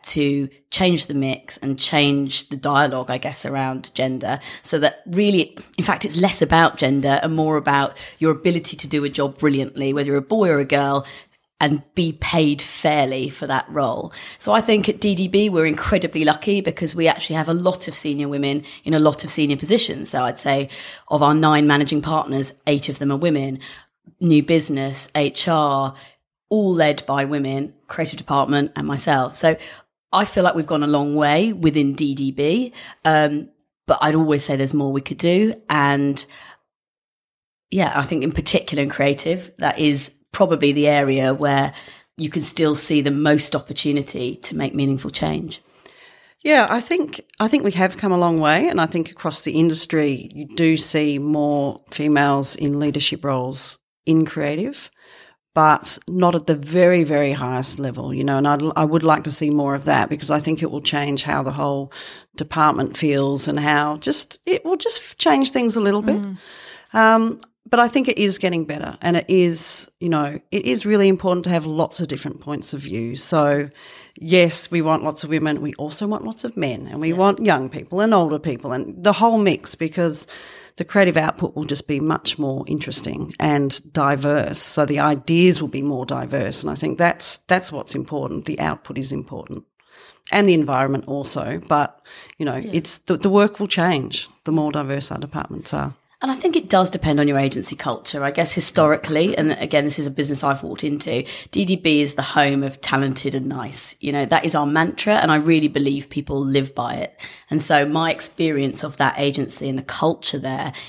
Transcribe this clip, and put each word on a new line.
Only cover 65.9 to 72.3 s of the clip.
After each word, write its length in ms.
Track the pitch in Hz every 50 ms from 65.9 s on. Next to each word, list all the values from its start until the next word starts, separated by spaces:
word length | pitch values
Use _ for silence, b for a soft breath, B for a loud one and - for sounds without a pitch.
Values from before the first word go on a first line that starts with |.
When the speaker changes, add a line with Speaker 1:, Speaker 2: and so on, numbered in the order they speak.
| 196 208
Speaker 2:
bit. 180 | 214 220 214 208
Speaker 3:
Mm. 180 | 202 196 190 185 B B B B B B B B B B -
Speaker 2:
Um, 460 | 220 220 220 226 226 226 226 - - - _ _ _ _ 220 -
but 60 | 233
I 80 | 240 233
think 200 | - 277 254 262
it 120 | - -
is 180 | 208 196 185 -
getting 280 | - 180 175 165 156
better, 340 | 151 - - - - - -
and 160 | - 170 170 170
it 80 | - -
is, 640 | 185 185 180 170 165 160 - - - - - - _ -
you 80 | 170 170
know, 320 | 165 151 147 143 151 - _ -
it 140 | - 202 -
is 200 | 247 254 220 -
really 220 | 208 214 202 196 196
important 360 | 190 185 - 185 180 180 170
to 40 | 180
have 160 | 175 165 151
lots 340 | 156 156 156 160 - - -
of 80 | 165 147
different 320 | 147 139 - 143